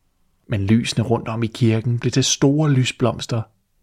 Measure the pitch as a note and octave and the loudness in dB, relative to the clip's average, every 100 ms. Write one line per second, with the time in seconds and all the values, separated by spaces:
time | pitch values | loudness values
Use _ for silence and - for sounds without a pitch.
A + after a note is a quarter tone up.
0 | _ _ _ _ - G2+ G2 A2+ A2+ - | _ _ _ _ -6 -4 0 0 0 -2
1 | A2+ A2+ A2+ A2+ A2+ - A#2 A2 A#2+ A#2+ | 0 -2 -2 -4 -6 0 2 2 0 -2
2 | B2 C3+ B2+ - C#3+ D3 D#3 C3+ B2 - | 0 0 0 2 2 4 2 2 0 0
3 | A#2+ - - A2+ - _ _ _ | -2 -2 -4 -6 -6 _ _ _